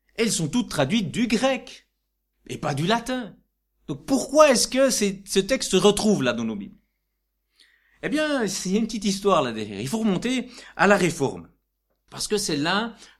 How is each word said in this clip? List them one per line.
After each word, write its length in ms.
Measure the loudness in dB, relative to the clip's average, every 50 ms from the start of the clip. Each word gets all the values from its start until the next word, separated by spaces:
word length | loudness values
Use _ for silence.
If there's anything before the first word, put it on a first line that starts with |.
| _ _ -4
elles 160 | -2 -2 -2
sont 160 | 0 -2 -2 -2
toutes 200 | -2 -2 -4 -2
traduites 440 | 0 0 0 2 0 -2 -2 -2
du 160 | -2 -2 -2 0
grec, 600 | 0 0 0 0 0 -2 -6 -14 -20 -20 _ _ _ _ _ _ _ _ _ _ _ _ _ -12
et 100 | -10 -6
pas 160 | -4 -4 -2
du 100 | -2 0
latin. 520 | 0 -2 -2 -2 -4 -6 -6 -8 -10 -16 _ _ _ _ _ _ _ _ _ _
Donc 180 | -12 -12 -8 -4
pourquoi 460 | -2 -2 -2 0 2 6 8 8 8
est-ce 160 | 6 4 2
que 240 | 0 2 2 2 2
c'est, 320 | 2 2 0 0 -2 -4 -6 -2
ce 100 | 0 0
texte 320 | 2 2 0 -2 0 2
se 60 | 2
retrouve 480 | 6 6 6 4 4 2 2 2 2 2
là 80 | 0
dans 100 | 0 -2
nos 140 | -4 -4 -6
Bibles ? 240 | -6 -10 -14 -16 _ _ _ _ _ _ _ _ _ _ _ _ _ _ _ _ _ _ _ _ _ _ _ _ -10
Eh 60 | -6 -4
bien, 400 | -2 -2 0 0 -2 -2 -2 -2
c'est 240 | -4 -6 -4 -2
une 140 | 0 0 -2
petite 180 | -2 -4 -4 -2
histoire 380 | -2 -2 0 2 2 4 4
là 100 | 2 0
derrière. 280 | -4 -6 -8 -8 -6 -8
Il 60 | -6
faut 140 | -4 -4 -2
remonter 500 | 0 0 0 0 -2 -2 -4 -4 -6 -8 -14 -20 -20 -10 -2
à 140 | 2 4 4
la 80 | 4
Réforme. 520 | 4 2 0 0 -2 -2 -4 -4 -6 -14 -18 _ _ _ _ _ _ _ _ _ _ _ _
Parce 200 | -12 -10 -6 -4
que 80 | -4
c'est 200 | -4 -4 -4 -4
là 380 | -2 -2 -2 -2 -2 -4 -6 -10 -16 -20 -20 _